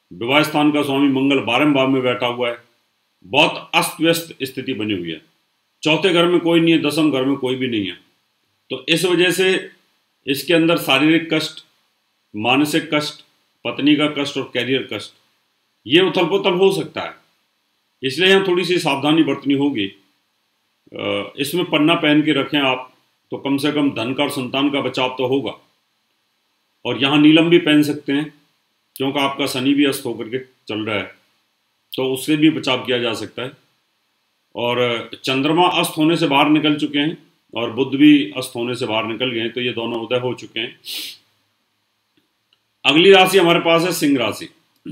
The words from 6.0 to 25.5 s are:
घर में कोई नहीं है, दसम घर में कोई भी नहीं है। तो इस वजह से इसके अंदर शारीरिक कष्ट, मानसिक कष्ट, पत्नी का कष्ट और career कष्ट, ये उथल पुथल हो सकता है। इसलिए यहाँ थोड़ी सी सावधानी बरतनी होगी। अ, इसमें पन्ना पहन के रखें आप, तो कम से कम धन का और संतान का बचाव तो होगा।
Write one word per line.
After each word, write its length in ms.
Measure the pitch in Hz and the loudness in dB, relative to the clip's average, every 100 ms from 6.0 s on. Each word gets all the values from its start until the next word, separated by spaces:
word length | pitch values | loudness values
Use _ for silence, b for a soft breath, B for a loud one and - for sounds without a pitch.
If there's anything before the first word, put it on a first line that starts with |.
| 190 | 2
घर 120 | 170 175 | 2 4
में 140 | 175 | 2
कोई 200 | 165 170 | 2 2
नहीं 140 | 165 | 4
है, 80 | 165 | 2
दसम 300 | 147 156 151 | 2 0 0
घर 140 | 131 131 | 0 -2
में 120 | 139 | -2
कोई 180 | 127 127 | -2 -4
भी 120 | 127 | -2
नहीं 200 | 110 92 | -4 -6
है। 100 | 87 _ _ _ _ _ _ - | -10 _ _ _ _ _ _ -14
तो 160 | 131 - | -8 -2
इस 160 | 160 180 | 0 2
वजह 260 | 175 180 | 2 2
से 400 | 180 190 185 - _ _ _ _ _ - | 2 0 0 -6 _ _ _ _ _ -6
इसके 260 | 143 - | -6 0
अंदर 240 | 165 165 165 | 2 2 2
शारीरिक 560 | 151 135 156 165 160 | 0 2 4 2 0
कष्ट, 320 | 156 - - - _ _ _ _ _ _ 104 | -4 -4 -12 -20 _ _ _ _ _ _ -6
मानसिक 580 | 117 135 151 160 - | 0 2 2 0 -2
कष्ट, 280 | 151 147 - _ _ _ _ 143 | -4 -4 -12 _ _ _ _ -8
पत्नी 280 | 123 139 151 | -2 2 2
का 120 | 151 | 0
कष्ट 300 | 143 139 139 | -2 -6 -6
और 140 | 127 | -6
career 360 | 123 120 131 104 | -4 -2 -2 -4
कष्ट, 200 | 107 - _ _ _ _ _ _ _ - | -10 -12 _ _ _ _ _ _ _ 0
ये 140 | 175 | 2
उथल 240 | 185 185 165 | 2 0 0
पुथल 280 | 170 190 | 0 0
हो 180 | 180 190 | 2 2
सकता 300 | 160 - - | 0 -6 -8
है। 120 | 82 - _ _ _ _ _ _ _ - | -10 -12 _ _ _ _ _ _ _ -8
इसलिए 260 | - 143 185 | -6 0 4
यहाँ 180 | 196 190 | 4 2
थोड़ी 180 | 180 170 | -2 0
सी 140 | 180 | -2
सावधानी 440 | 156 135 147 160 | -2 -2 2 2
बरतनी 300 | 139 135 139 | 2 0 -2
होगी। 340 | 139 143 117 95 - _ _ _ _ _ _ _ _ _ - | 0 0 -2 -6 -10 _ _ _ _ _ _ _ _ _ -8
अ, 340 | 104 101 - - | -6 -6 -6 -8
इसमें 280 | 139 190 170 | -6 -4 -2
पन्ना 300 | 156 156 170 | 0 2 2
पहन 260 | 151 151 | 2 2
के 100 | 147 | 2
रखें 280 | 139 127 147 | 0 -2 -2
आप, 340 | 131 123 - _ _ _ - | 0 -2 -8 _ _ _ -14
तो 60 | 120 | -8
कम 200 | 139 139 | -4 -2
से 140 | 147 | 0
कम 200 | 147 143 | 0 0
धन 220 | 107 120 | -2 -6
का 100 | 131 | -2
और 60 | 143 | -4
संतान 400 | 135 123 135 143 | -4 -4 -2 -2
का 120 | 139 | -2
बचाव 340 | 123 135 127 123 | -4 -2 -4 -2
तो 80 | 127 | -2
होगा। 300 | 135 110 | -2 -4